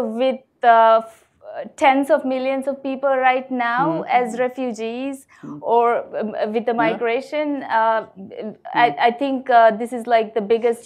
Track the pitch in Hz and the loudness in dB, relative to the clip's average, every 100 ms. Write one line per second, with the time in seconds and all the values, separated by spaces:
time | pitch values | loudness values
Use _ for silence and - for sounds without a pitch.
0 | 226 226 262 247 _ _ 240 226 226 226 | 2 -2 -2 -4 _ _ 4 6 6 4
1 | 226 - _ _ 104 113 208 - 294 269 | 0 -16 _ _ -16 -12 -12 0 2 4
2 | 277 302 262 262 262 269 269 269 269 262 | 2 0 0 -4 -2 -4 -4 -6 -6 -2
3 | 277 262 254 262 262 254 233 240 302 330 | 0 2 2 0 -2 -4 -2 0 0 -2
4 | - 247 240 226 254 262 254 220 226 240 | 0 0 0 -2 -4 -4 -6 -6 -8 -6
5 | 269 269 _ _ 151 147 - 233 240 208 | -8 -10 _ _ -16 -10 0 2 2 0
6 | - 143 214 - 214 226 220 233 226 220 | -4 -6 -6 -4 -4 -2 -2 0 -2 -2
7 | 233 247 262 302 302 285 - 220 226 220 | -2 -4 -4 -6 -4 -6 -2 0 0 0
8 | - 185 196 - 214 - - - 240 - | -4 -14 -16 -12 -12 -14 -6 0 0 2
9 | 240 233 277 262 262 240 226 208 240 247 | 0 0 -2 -2 2 6 6 4 -4 -6
10 | 233 226 214 226 202 226 233 233 | 0 0 0 -4 0 0 0 -4